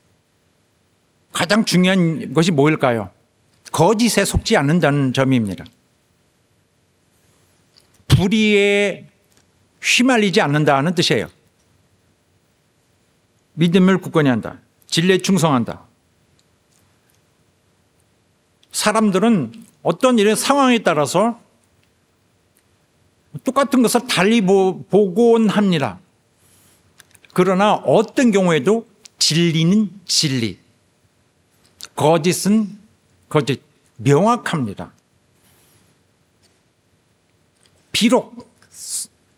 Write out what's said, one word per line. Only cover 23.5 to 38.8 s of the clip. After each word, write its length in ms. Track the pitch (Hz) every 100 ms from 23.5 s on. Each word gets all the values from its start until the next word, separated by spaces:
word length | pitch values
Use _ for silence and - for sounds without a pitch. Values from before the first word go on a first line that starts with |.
| 269 277 247
것을 260 | 220 240 247
달리 340 | - 190 233
보-, 420 | 185 196 190 170 -
보곤 580 | 190 202 175 233 226 220
합니다. 500 | 185 202 165 127 90 _ _ _ _ _ _ _ _ _ _ _ _ _
그러나 420 | - 180 185 208 156
어떤 560 | - 160 226 - 247
경우에도 560 | 196 180 156 131 226 - _ - -
진리는 760 | - 156 170 160 165 208 202 - -
진리, 540 | - 156 131 110 90 _ _ _ _ _ _ _ _ _ _ _ - - -
거짓은 840 | 143 165 165 - 185 214 202 - _ _ _ _ -
거짓, 320 | 151 139 123 _ _ _ -
명확합니다. 960 | 113 143 208 233 - 160 117 92 85 _ _ _ _ _ _ _ _ _ _ _ _ _ _ _ _ _ _ _ _ _ _ _ _ _ _ _ _ _ _
비록 580 | - 240 247 - - - _ _ -